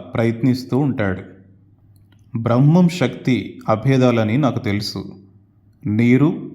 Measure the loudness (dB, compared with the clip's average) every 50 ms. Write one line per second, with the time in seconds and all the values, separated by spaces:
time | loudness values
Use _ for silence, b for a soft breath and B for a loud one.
0 | -10 -8 -4 -2 -2 -2 -2 0 0 0 0 0 -4 -4 -2 -2 -2 -2 -2 -2
1 | -4 -4 -4 -6 -10 -16 -20 -20 -20 -20 -20 _ _ _ _ _ _ _ _ _
2 | _ _ _ _ _ _ -8 -6 -2 0 2 4 4 6 6 6 4 4 2 0
3 | -2 -4 -4 -4 -2 0 0 0 -2 -6 -12 -10 -4 -2 -2 0 0 0 2 4
4 | 4 4 2 2 0 0 0 0 0 0 -2 -2 -4 -4 -4 -4 -4 -6 -10 -10
5 | -12 -12 -16 -20 -20 -20 _ -20 _ _ _ _ _ _ _ _ -6 -4 0 2
6 | 4 4 4 4 4 2 0 -2 -8 -14 -16